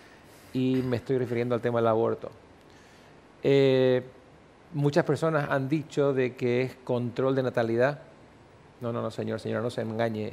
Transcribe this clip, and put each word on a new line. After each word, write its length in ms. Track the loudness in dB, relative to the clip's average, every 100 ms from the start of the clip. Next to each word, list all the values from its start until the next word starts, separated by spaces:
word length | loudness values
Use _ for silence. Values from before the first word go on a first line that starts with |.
| -20 -20 -20 -20 -8
y 280 | -2 0 0
me 140 | 0 -2
estoy 220 | -2 -2
refiriendo 360 | 0 -2 0 0
al 60 |
tema 180 | 0 2
del 80 | 2
aborto. 440 | 4 2 -2 -8 -16 -20 -20 -20 -20 -20 -20 -20 -20 -20 -4 2
Eh, 560 | 6 6 6 4 2 -2 -18 -20 -20 -20 -20 -10
muchas 320 | -2 0 2 2
personas 440 | 0 0 -2 0
han 200 | -2 -2
dicho 420 | -4 -4 0 0
de 220 | 2 -2 -2
que 280 | -2 0
es 120 | -2 -6
control 500 | -4 -4 -2 -2 0 0
de 80 |
natalidad. 560 | 0 0 0 2 2 0 -12 -20 -20 -20 -20 -20 -20 -10
No, 100 | -6
no, 100 | -4
no, 80 | -6
señor, 280 | -6 -6 -6
señora, 220 | -4 -4
no 80 | -4
se 120 | -4
engañe. 480 | -4 -2 -2 -2 -6